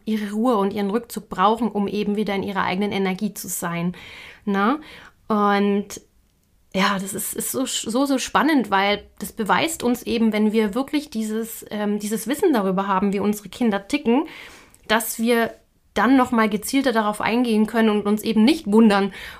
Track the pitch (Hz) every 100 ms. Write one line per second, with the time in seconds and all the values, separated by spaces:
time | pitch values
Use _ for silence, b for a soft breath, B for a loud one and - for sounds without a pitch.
0 | - 214 208 214 247 220 196 214 196 226
1 | - 208 - 180 196 226 226 208 196 208
2 | 202 208 202 196 196 190 - 180 208 196
3 | 190 185 208 - 196 - 180 170 175 180
4 | B B B B - 196 202 302 B B
5 | B _ - 208 202 202 202 202 202 -
6 | - _ _ _ _ _ _ 190 202 196
7 | 190 - - - - 240 262 - - 233
8 | 277 262 - 185 262 294 208 196 202 202
9 | - - 208 - 208 185 320 - 240 240
10 | - 226 226 214 214 220 214 220 269 302
11 | 294 220 214 220 220 - - 208 208 208
12 | 208 214 - 302 392 247 190 185 196 190
13 | 202 196 202 208 - - 233 196 - 294
14 | 226 247 320 B B B B B - 220
15 | 226 - 226 233 226 - _ _ _ -
16 | 214 269 254 233 220 208 - 277 269 226
17 | 208 208 - 233 247 214 214 233 220 208
18 | 202 214 - 220 220 330 202 214 226 202
19 | 196 B B